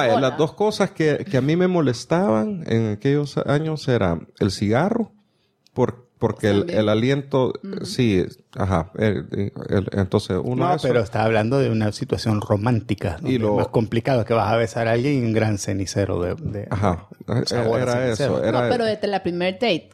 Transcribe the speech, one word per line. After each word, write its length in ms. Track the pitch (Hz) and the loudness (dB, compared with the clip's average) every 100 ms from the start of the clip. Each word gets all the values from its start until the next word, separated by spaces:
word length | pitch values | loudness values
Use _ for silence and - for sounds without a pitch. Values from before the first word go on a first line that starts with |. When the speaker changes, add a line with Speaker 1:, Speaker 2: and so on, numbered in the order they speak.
Speaker 1:
vaya, 120 | 240 | 2
Speaker 2:
bola. 140 | 180 131 | 4 2
Speaker 1:
las 80 | 147 | 0
dos 140 | 160 | -2
cosas 360 | - 208 208 196 | 0 -2 0 -2
que, 340 | - 156 147 - | 0 0 0 0
que 80 | 131 | 0
a 40 | |
mí 160 | 135 170 | 2 2
me 100 | 185 | 2
molestaban 960 | 180 139 117 - 170 202 220 214 190 - | 2 2 0 0 0 2 2 0 -4 -2
en 260 | 113 113 | 0 0
aquellos 440 | 104 139 143 143 - | 0 0 0 0 -2
años 480 | - 147 160 156 - | 0 0 0 -4 0
era 300 | 117 95 85 - - | 2 2 0 -6 -2
el 100 | 98 | -2
cigarro, 600 | - 101 117 185 226 214 - _ _ _ _ _ | 0 2 2 2 0 -4 -10 _ _ _ _ _
por, 340 | - 123 - - _ | 0 0 -2 -16 _
porque 300 | 110 - 110 | -2 0 2
el, 100 | 101 | 2
Speaker 3:
También. 180 | 87 98 | 2 0
Speaker 1:
el 80 | 104 | 2
aliento, 640 | 107 123 139 139 139 127 - | 2 2 0 0 0 0 -2
Speaker 3:
Ujú. 220 | 196 196 | -10 -10
Speaker 1:
sí, 400 | - - 120 95 - - _ - | -6 0 2 2 0 -6 _ -4
ajá, 340 | 95 90 82 - | 0 0 -2 -2
el, 560 | 110 95 - - 101 - - | 0 0 -4 -6 -6 -8 -2
el, 200 | 98 98 | -2 0
entonces 460 | 101 92 110 - 92 | -2 0 0 0 -2
uno 240 | - 123 175 | -2 -2 0
Speaker 4:
No, 60 | |
Speaker 1:
eso. 140 | 180 135 | 0 0
Speaker 4:
pero 120 | 120 | 0
está 220 | 110 107 | 2 2
hablando 340 | 110 110 107 139 | 2 2 2 2
de 120 | 123 | 2
una 220 | 113 107 | 0 0
situación 480 | - 131 101 113 104 | -2 -4 -2 0 -2
romántica, 760 | 98 104 113 117 - 101 101 80 | 0 0 2 0 0 -4 -4 -4
Speaker 1:
Y 20 | |
Speaker 4:
donde 160 | 131 131 | -2 0
Speaker 1:
lo 100 | 107 | 2
Speaker 4:
es 40 | 104 | 0
más 100 | 82 | 0
complicado 560 | 127 107 113 139 127 | 0 0 0 0 0
que 100 | 104 | 2
vas 180 | 113 101 | 0 2
a 40 | 113 | 2
besar 320 | 117 120 113 | 0 -2 0
a 40 | |
alguien 300 | 117 135 139 | 0 0 0
y 40 | 117 | 0
un 60 | |
gran 240 | 110 110 104 | 2 0 0
cenicero 640 | - 98 92 - 95 92 | -2 -4 -4 -2 -2 -2
de, 140 | 87 85 | -2 -4
de 300 | - 104 101 | -8 -8 -6
Speaker 1:
Ajá, 380 | 92 101 85 - - - 117 - | -2 0 -2 -6 -16 -4 -2 -2
Speaker 4:
sabor 320 | 120 113 117 | 0 0 0
a 40 | |
Speaker 1:
era 100 | 127 | 0
Speaker 4:
cenicero. 420 | 120 131 110 135 69 | 0 0 0 0 0
Speaker 1:
eso, 60 | |
era 180 | 82 127 | 0 0
Speaker 3:
No, 60 | 120 | 0
pero 140 | 233 220 | 0 -2
desde 200 | 214 202 | -2 -2
la 160 | 196 | -2
primer 320 | 190 175 180 | -4 -2 -4
date, 360 | 185 233 165 - | -2 -2 -2 -4